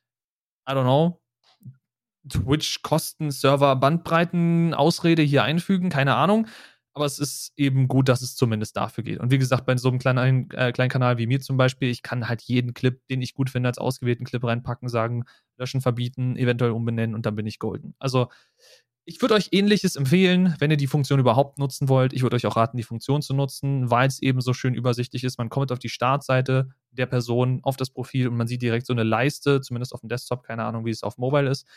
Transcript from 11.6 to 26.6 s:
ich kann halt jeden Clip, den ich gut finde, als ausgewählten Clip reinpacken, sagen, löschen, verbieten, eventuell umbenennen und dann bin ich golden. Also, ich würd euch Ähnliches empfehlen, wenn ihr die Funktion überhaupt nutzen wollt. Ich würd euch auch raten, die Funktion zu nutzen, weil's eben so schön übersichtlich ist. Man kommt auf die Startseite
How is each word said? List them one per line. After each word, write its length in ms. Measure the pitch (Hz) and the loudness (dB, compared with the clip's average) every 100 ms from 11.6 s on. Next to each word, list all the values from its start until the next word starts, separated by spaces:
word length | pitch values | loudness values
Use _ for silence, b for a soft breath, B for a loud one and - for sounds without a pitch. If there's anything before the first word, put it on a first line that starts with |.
| 127 - 131 | 2 2 -4
ich 140 | 123 | -4
kann 240 | - 123 110 | -6 -6 -4
halt 140 | 117 | -6
jeden 320 | - 123 123 | -2 0 0
Clip, 280 | - 127 127 - | 0 -2 -2 -6
den 140 | 131 | -6
ich 120 | 127 | -6
gut 160 | - 131 | -4 -4
finde, 200 | 123 123 | 0 -2
als 80 | 120 | -2
ausgewählten 480 | 127 - 123 120 127 | -4 -4 -2 -4 -4
Clip 180 | 120 | -4
reinpacken, 460 | 120 120 131 120 123 | -2 -4 -4 -8 -4
sagen, 340 | 117 117 120 - b b - | -2 -2 -4 -8 b b -12
löschen, 220 | 123 131 | -6 -2
verbieten, 560 | 127 120 123 131 127 117 | 0 -2 -4 -4 -4 0
eventuell 360 | 123 120 120 | 0 2 0
umbenennen 440 | 113 117 117 113 110 | 0 -2 -2 -2 -2
und 100 | 110 | -4
dann 120 | 104 | -4
bin 100 | 107 | -6
ich 100 | - | -6
golden. 380 | 110 - - - | -8 -8 -12 -8
Also, 280 | 135 127 120 b b b b b b _ - | -2 0 0 b b b b b b _ -16
ich 140 | - | -4
würd 80 | 247 | 2
euch 180 | 214 - | 2 2
Ähnliches 440 | 196 202 208 185 - | 2 4 2 0 -2
empfehlen, 580 | 131 180 185 180 185 151 | 2 4 4 4 2 2
wenn 100 | 147 | 0
ihr 80 | 151 | 2
die 80 | 139 | 2
Funktion 340 | 151 135 139 | 0 2 4
überhaupt 380 | 123 113 143 - | 4 2 -2 -4
nutzen 320 | 139 - 135 | -6 -2 2
wollt. 240 | 131 131 | 4 2
Ich 80 | 127 | 0
würd 140 | 127 120 | 0 0
euch 100 | - | 0
auch 120 | 113 | 0
raten, 200 | 113 123 | 0 -2
die 60 | |
Funktion 400 | 110 113 - 147 | -8 -8 -2 -2
zu 100 | - | -2
nutzen, 560 | 135 139 - 139 139 123 | -2 -2 -4 -4 -2 0
weil's 320 | 120 135 - | 2 2 0
eben 180 | 135 127 | 0 0
so 140 | 123 | 0
schön 220 | 123 131 123 | 0 0 0
übersichtlich 480 | 123 120 123 123 | 0 -2 -4 -4
ist. 160 | 123 - | -6 -4
Man 100 | 117 | -4
kommt 220 | 139 139 | -2 -2
auf 80 | 127 | -4
die 100 | 120 | -6
Startseite 800 | - 123 139 - 127 127 131 | -2 0 0 0 0 2 0